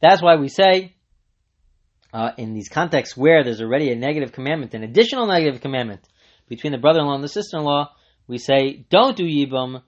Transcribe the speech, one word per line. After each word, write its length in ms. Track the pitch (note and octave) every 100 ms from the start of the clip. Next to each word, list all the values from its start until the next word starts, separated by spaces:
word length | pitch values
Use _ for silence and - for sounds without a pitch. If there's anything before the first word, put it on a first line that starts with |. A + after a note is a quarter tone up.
That's 220 | D#3 F#3+
why 140 | F3 E3
we 120 | C#3
say, 460 | - F#3+ F#3 F#3+ _ _ _ _ _ _ _ _ _ _ _ _
uh, 180 | A2+ A2+ -
in 180 | A2+
these 140 | A2 G2
contexts 480 | - E3+ D3+ A#2+ -
where 280 | C#3 D#3+
there's 160 | B2+ A2
already 300 | A2+ C3 D3+
a 60 | A#2
negative 360 | B2+ D3+ C3
commandment, 420 | - C3 D#3+ B2+
an 80 | A2+
additional 440 | A2 C3+ A#3 C4 A3+
negative 340 | F3+ D#3 B2+
commandment 460 | C#3 C3+ A#2 G2 _ _ _ _ _
between 240 | A#2 D#3
the 60 | C3+
brother-in-law 360 | C3+ E3 D3
and 100 | C#3
the 40 | C#3+
sister-in-law, 640 | G#3 G3+ E3 D3 C#3+ D3 _ _ _ _
we 120 | B2
say, 480 | - C3+ C3+ C3+ -
don't 260 | F3+ B3+ A#3
do 80 |
Yibum 580 | F3 D3 C#3 C3 B2+ B2+